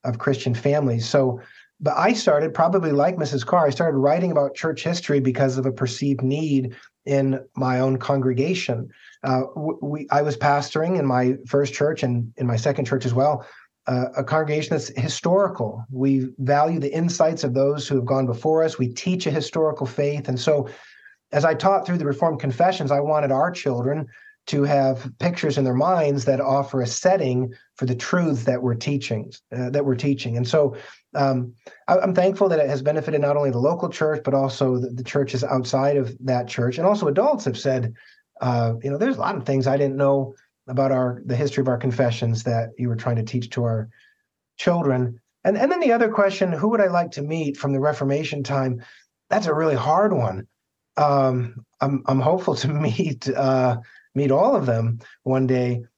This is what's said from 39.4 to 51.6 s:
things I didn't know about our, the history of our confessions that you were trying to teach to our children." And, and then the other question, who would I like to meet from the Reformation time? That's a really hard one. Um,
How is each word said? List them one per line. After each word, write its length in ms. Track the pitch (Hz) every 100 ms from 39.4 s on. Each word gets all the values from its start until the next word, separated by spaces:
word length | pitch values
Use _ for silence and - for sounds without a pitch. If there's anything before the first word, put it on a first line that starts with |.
| 120
things 220 | 135 131
I 100 | 139
didn't 200 | 139 135
know 360 | 139 139 135 - _ _ -
about 240 | 127 135
our, 300 | 131 127 120 -
the 100 | 123
history 260 | 143 -
of 60 | 131
our 100 | 120
confessions 640 | 131 120 123 117 117 113
that 260 | 123 117 113 -
you 100 | 123
were 80 | 113
trying 200 | - 117
to 60 |
teach 260 | 107 127 117
to 120 | -
our 260 | 117 113 110 _ _ _ _ _ _ _
children." 600 | - 170 143 127 127 120 _ _
And, 140 | 185 208
and 140 | 269
then 80 | 359
the 120 | 302
other 180 | 233 226
question, 420 | 220 202 190 185
who 180 | 160 202
would 120 | 226
I 60 | 190
like 240 | 175 170
to 100 | -
meet 360 | 143 160 151 139
from 160 | 143
the 60 | 139
Reformation 640 | 147 143 139 139 156 147
time? 380 | 131 139 131 120 - - _ _ _
That's 180 | - 170
a 60 |
really 220 | 151 160 135
hard 380 | 120 165 214
one. 340 | 165 110 95 - _ _ _ _ -
Um, 680 | 147 139 131 127 117 117